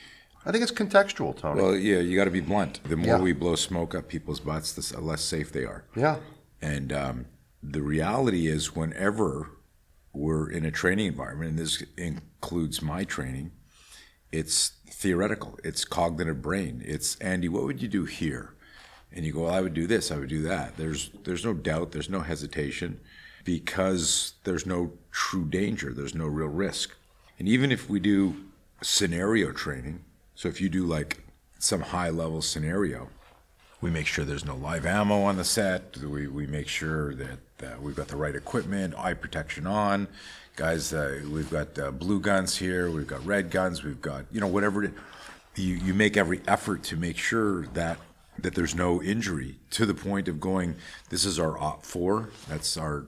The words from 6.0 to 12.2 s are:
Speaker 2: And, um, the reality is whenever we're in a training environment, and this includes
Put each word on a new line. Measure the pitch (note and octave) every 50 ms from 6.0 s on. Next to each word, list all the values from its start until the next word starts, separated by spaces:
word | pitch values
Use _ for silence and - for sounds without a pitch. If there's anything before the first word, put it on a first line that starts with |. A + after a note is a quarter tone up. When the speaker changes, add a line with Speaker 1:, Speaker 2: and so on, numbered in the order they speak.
| C3+ D#3 D3+ - - - - - - _ - -
Speaker 2:
And, | - D2+ D2 C#2 C2+ C2
um, | C#2+ C#2+ C#2 C2 B1 B1 B1 - - - _ _ _ _
the | - C#2+ C#2+ D2+
reality | C#2+ D2 D2+ D#2 D#2+ F#2+ A2 C3 C3+ A#2+ F#2+ F2 E2
is | D#2 D#2 D2+ D2 - -
whenever | E2 D#2+ D#2+ - - F#2+ G2+ G#2+ A2 G#2 D#2 C2 D2 D#2 - - - - _ _ _ _ _ _ - _ -
we're | - C#2+ D2 D#2+ D#2+ D#2 D#2 E2
in | E2+ E2+ D#2
a | D#2
training | D#2 - - F2+ F#2 G#2 G#2+
environment, | F2+ C#2+ C#2 C2 A#1 C2+ D2+ D#2+ E2
and | D#2 E2
this | E2 D2+ - - - - -
includes | - F2 E2 D2 -